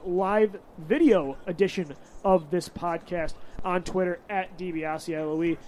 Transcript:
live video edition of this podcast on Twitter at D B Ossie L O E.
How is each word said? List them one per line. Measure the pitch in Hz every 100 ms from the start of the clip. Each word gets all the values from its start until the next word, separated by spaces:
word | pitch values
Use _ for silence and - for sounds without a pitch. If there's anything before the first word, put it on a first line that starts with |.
| 190
live | 180 190 214 214 196 - -
video | 156 285 311 190 139 135 -
edition | 175 190 - 156 139 - -
of | 196 185 147
this | 180 -
podcast | - 175 165 - 175 156 - - - 185
on | 180
Twitter | 175 185 180 175 -
at | 202 190 180
D | 185
B | 160
Ossie | 156 156 170 156
L | 156
O | 160
E. | 170 160